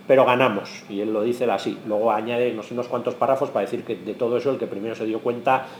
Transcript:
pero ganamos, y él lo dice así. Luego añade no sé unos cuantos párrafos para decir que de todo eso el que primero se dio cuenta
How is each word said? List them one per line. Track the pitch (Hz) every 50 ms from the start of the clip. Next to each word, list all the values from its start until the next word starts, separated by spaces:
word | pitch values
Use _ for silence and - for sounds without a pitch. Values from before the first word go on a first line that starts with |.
| - -
pero | 135 131 127
ganamos, | 120 123 127 135 120 104 98 90 - - - - -
y | 101 98
él | 107 110 107
lo | 107 107
dice | 120 120 123 127
así. | 117 98 95 - 117 - - -
Luego | 110 107 104 110 113
añade | 107 110 110 117 120 120 123 123 123
no | 107 101
sé | - 120
unos | 120 120 -
cuantos | 123 120 113 123 107
párrafos | - 120 131 135 - 143 -
para | - 110 101
decir | 98 - 90 -
que | - 110
de | 90 90 104 101
todo | - 123 113 123 117
eso | - 139
el | 131 110
que | 117
primero | 101 - 98 104 113 107
se | - 113
dio | 110 110 113
cuenta | - 123 120 123 - 135 131 131 131 - - -